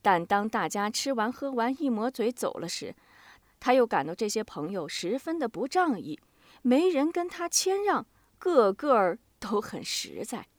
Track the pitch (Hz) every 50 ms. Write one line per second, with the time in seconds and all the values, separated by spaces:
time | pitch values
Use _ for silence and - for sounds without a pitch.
0 | _ - 190 175 170 - 202 202 208 220 - 226 185 156 - 202 202 214 220 -
1 | - 285 269 233 214 - 254 - - 277 269 240 226 240 269 269 320 277 240 214
2 | 214 247 269 - 226 226 247 - - - - - 165 170 - - - - - _
3 | _ _ _ - - - - - _ _ _ _ - 277 254 269 240 226 - 175
4 | 139 151 170 - 226 208 - 226 214 - - - 147 156 202 190 160 151 - -
5 | - 170 214 269 - - 320 339 285 233 - 160 220 277 - 370 370 330 254 185
6 | - 147 156 - _ _ _ _ _ - - - _ 254 247 269 339 370 359 269
7 | 277 320 339 349 349 349 - - 349 349 - - - 381 381 392 403 415 339 254
8 | - _ _ _ _ _ _ _ - 370 349 285 226 196 190 - - 294 269 226
9 | 196 180 165 226 _ _ _ _ - 196 214 208 214 - - - - - - -
10 | - - - 90 - - - 202 - _ _